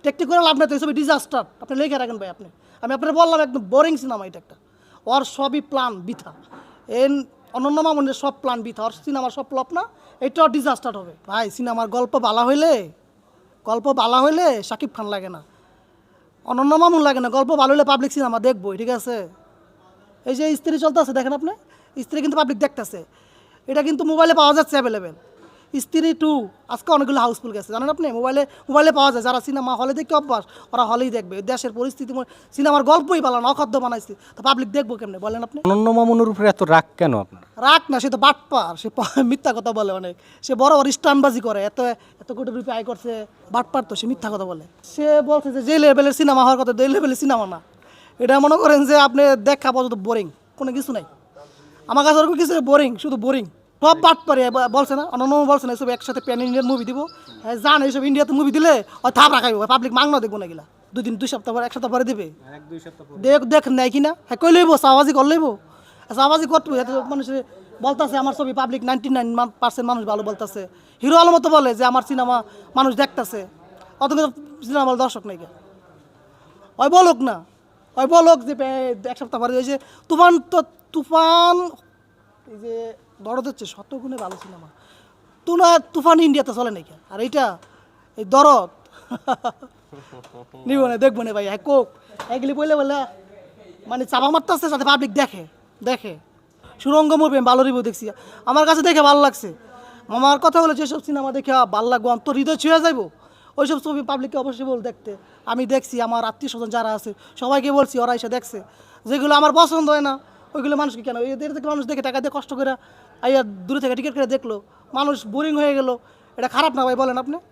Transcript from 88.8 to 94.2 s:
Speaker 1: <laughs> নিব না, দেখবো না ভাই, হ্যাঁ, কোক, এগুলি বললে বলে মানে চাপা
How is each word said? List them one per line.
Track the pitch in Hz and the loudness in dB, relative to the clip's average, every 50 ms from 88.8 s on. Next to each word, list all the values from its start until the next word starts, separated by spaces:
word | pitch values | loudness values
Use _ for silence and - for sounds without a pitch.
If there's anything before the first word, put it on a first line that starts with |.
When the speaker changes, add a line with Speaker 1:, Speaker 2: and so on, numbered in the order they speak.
| _ _ _ - - _ | _ _ _ -20 -14 _
Speaker 1:
<laughs> | 240 - _ - 254 - - 240 - _ 277 - _ _ _ _ 151 139 135 _ - 127 - - - 123 123 _ - 131 131 233 | -14 -10 _ -6 -6 -4 -6 -10 -10 _ -20 -20 _ _ _ _ -20 -20 -20 _ -20 -20 -20 -20 -20 -20 -20 _ -20 -14 -6 -2
নিব | 269 277 262 240 | 0 0 0 0
না, | 240 220 262 | 0 2 2
দেখবো | 269 214 233 233 | 2 2 0 -8
না | 226 208 | -6 -6
ভাই, | 208 202 196 | -6 -6 -6
হ্যাঁ, | 202 202 - 294 | -8 -8 -2 2
কোক, | 285 269 240 - - _ _ _ - - - - 233 | 2 2 2 0 -8 _ _ _ -18 -18 -10 -8 -8
এগুলি | 262 247 269 285 285 | -6 -4 -6 -4 -4
বললে | 302 311 302 294 | 0 0 0 0
বলে | 277 277 285 277 262 240 - - - - - - - - _ _ - - - _ - - | 0 -2 -2 -4 -6 -8 -12 -20 -20 -20 -20 -20 -20 -20 _ _ -20 -20 -20 _ -14 -10
মানে | 240 254 - - | -8 -8 -6 -2
চাপা | - 247 | 0 0